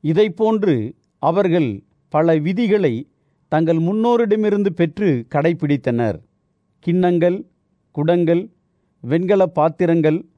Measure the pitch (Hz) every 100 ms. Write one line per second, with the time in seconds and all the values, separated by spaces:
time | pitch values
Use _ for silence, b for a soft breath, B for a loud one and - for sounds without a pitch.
0 | 151 165 214 170 220 220 196 127 107 -
1 | _ _ 147 180 190 170 135 98 _ _
2 | _ 151 165 160 156 190 233 208 165 117
3 | - _ _ _ _ 156 165 165 170 214
4 | 233 233 226 214 208 202 202 165 170 -
5 | 202 127 117 147 160 170 147 143 131 120
6 | 117 87 _ _ _ _ _ _ - 180
7 | 180 175 175 190 - _ _ _ _ -
8 | 156 175 165 170 220 _ _ _ _ _
9 | 120 160 180 202 185 - 160 - 175 165
10 | 156 165 -